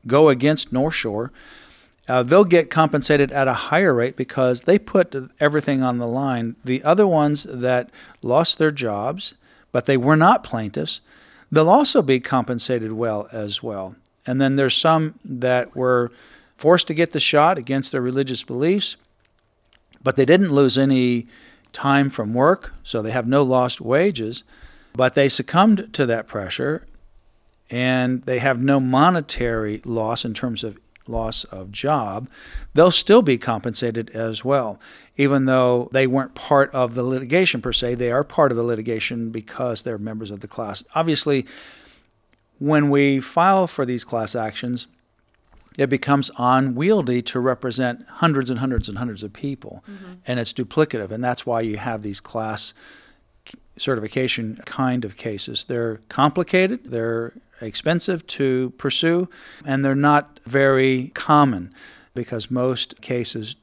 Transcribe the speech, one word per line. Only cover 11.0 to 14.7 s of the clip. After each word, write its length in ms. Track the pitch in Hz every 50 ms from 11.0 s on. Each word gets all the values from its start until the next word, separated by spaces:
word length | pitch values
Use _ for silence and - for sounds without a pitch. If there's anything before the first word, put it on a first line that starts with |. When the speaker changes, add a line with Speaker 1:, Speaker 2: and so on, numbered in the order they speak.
| _ _ _ _ _ _ _ _ _ _
Speaker 1:
they'll 200 | 151 151 160 165
also 320 | 196 277 294 - - 277
be 160 | 170 135 135 127
compensated 760 | 120 - 139 127 110 - 123 117 - - 127 120 110 110
well 360 | 110 110 117 113 107 104 101 -
as 320 | - 110 107 104 98 -
well. 320 | - 117 104 98 95 95 - _ _ _ _ _ _
And 140 | - 127 135
then 140 | 139 135 135
there's 200 | 139 139 127